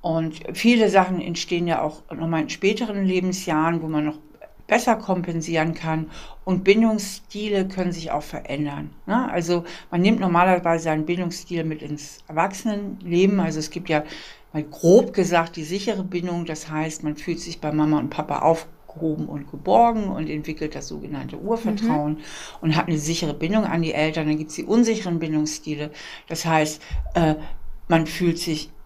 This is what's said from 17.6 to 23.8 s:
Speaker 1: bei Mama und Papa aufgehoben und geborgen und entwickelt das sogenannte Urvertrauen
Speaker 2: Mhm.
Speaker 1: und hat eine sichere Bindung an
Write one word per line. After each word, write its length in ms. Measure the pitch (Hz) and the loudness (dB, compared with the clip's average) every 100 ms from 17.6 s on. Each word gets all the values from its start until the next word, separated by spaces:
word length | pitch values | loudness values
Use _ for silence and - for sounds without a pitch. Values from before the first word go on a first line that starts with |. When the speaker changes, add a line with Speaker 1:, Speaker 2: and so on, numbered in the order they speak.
Speaker 1:
bei 120 | 151 | -2
Mama 260 | 151 156 151 | 0 2 2
und 100 | 151 | 0
Papa 280 | - 151 143 | -4 -4 0
aufgehoben 840 | 160 165 - - - 156 160 156 - | 2 2 -2 -18 -20 -6 -4 -2 -4
und 240 | 147 139 | -8 -10
geborgen 540 | - - 220 233 220 202 | -8 2 6 6 2 -2
und 200 | 165 156 | -4 -4
entwickelt 460 | 151 151 156 156 | -6 -6 -6 -6
das 140 | 147 - | -8 -10
sogenannte 500 | 151 143 143 131 - | -10 -8 -8 -8 -8
Urvertrauen 760 | 196 233 226 208 226 - 147 | -4 -2 0 0 0 0 0
Speaker 2:
Mhm. 40 | 156 - - - - | -4 -6 -14 -16 -4
Speaker 1:
und 140 | 160 156 | 0 2
hat 120 | - | 2
eine 100 | 156 | 0
sichere 360 | 147 170 160 | -2 -2 -2
Bindung 300 | 147 160 214 | -2 0 0
an 180 | 202 170 | 2 0